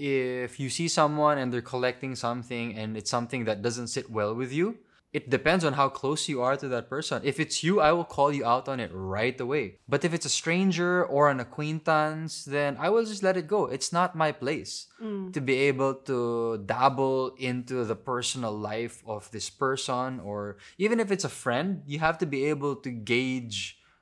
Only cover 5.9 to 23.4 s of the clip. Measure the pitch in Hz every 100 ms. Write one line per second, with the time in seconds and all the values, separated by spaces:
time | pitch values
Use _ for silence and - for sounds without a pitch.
5.9 | - 135 151 - 135 123 135 139 123 113
6.9 | 135 151 123 117 139 151 - 156 196 151
7.9 | 170 165 - 143 143 117 123 127 131 104
8.9 | 90 95 98 120 127 123 147 104 - -
9.9 | 135 175 160 - - - 175 190 170 175
10.9 | 180 175 139 147 131 120 - 151 156 160
11.9 | 156 151 156 160 - - 143 143 127 165
12.9 | 220 220 208 190 190 151 208 170 - -
13.9 | 170 175 165 156 147 131 151 95 - -
14.9 | _ 226 202 185 175 131 131 139 131 135
15.9 | 135 - 127 120 117 117 113 98 120 131
16.9 | 131 135 131 131 - 131 123 123 127 113
17.9 | 107 - 123 120 131 117 107 104 110 117
18.9 | - - 107 - 107 - - 135 131 -
19.9 | 127 127 131 92 104 101 101 - - 202
20.9 | 233 208 190 143 - 135 123 175 180 143
21.9 | 143 160 160 165 139 143 147 143 135 135
22.9 | 120 107 120 131 131